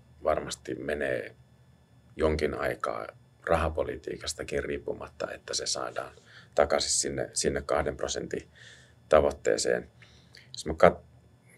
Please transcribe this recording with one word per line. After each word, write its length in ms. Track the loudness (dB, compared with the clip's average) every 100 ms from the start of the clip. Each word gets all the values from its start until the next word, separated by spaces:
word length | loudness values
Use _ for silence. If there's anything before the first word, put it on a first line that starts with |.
| -20 -6
varmasti 500 | -2 0 -2 -8 -8
menee 600 | -8 -4 -4 -2 -4 -6 -14 -20 -20 -20 -20 _ -20 -14 0
jonkin 380 | 2 2 0
aikaa 520 | 0 -2 -2 -4 -6 -8 -14 _ _ 0
rahapolitiikastakin 1160 | 2 2 0 -2 -4 -8 -8 -6 -8 -4 -4
riippumatta, 680 | -2 -4 -6 -8 -10 -8 -8
että 220 | -8 -6
se 120 | -4 -4
saadaan 460 | -4 -4 -6 -8 -12 -20 -20 -2
takaisin 360 | 2 4 4 2
sinne, 400 | 0 0 -2 -4
sinne 300 | -2 0 0
kahden 340 | 0 0 0 -2
prosentin 520 | -4 -4 -6 -6 -8 -18 -20 -20 -20 -20 6
tavoitteeseen. 840 | 6 6 2 0 2 2 0 -2 -16 -20 -20 -20 -20 -18
Jos 140 | -10 -8
mä 60 |
kat-, 380 | 6 6 6 -4 -20 -20 _ -20